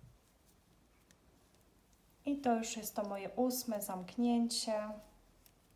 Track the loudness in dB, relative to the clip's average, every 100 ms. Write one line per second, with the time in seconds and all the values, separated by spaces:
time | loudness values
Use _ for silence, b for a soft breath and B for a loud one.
0 | -20 -20 _ _ _ _ _ _ _ _
1 | _ -20 _ -20 _ _ _ _ _ _
2 | _ _ -2 2 4 4 2 -6 -6 -4
3 | -4 -4 -4 2 2 2 -2 -4 -4 -6
4 | -6 0 4 4 4 0 -2 -2 -2 -8
5 | -14 -20 _ -20 -20 _ _